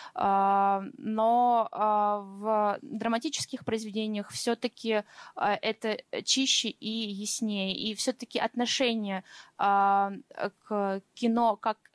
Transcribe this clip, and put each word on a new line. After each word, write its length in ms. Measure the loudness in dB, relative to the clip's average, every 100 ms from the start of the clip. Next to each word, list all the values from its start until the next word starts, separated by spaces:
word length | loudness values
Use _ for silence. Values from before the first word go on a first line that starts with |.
| -12
э, 640 | -2 2 4 4 4 4 2 -2 -10
но, 680 | -6 2 4 6 6 4 2
э, 40 | 0 2 2 2 0 -4 -6
в 380 | 0 2 2 0
драматических 840 | -6 -4 -2 0 -2 -6 -6 -6
произведениях 640 | -4 -4 -4 -4 -2 -4 -6
всё-таки, 760 | -6 -2 -2 -2 -4 -2 0 -2 -14 -14 -2
э, 220 | 0 0
это 360 | -2 -4 -4 -6 -6 -8
чище 440 | -2 0 2 0 0
и 200 | -6 -6 -6 -6 -6
яснее, 520 | -6 -4 -2 -2 -2 -4
и 180 | -6
всё-таки 440 | -4 -4 -4 -6 -4
отношение, 840 | -4 -2 -2 2 0 0 -4 -6 -8 -20 -16 -2
э, 520 | 2 4 4 4 2 -4 -12 -6 -6 _ -4
к 340 | -2 0 -2 -6
кино 420 | -2 0 4 2 2
как 220 | -2 -4 _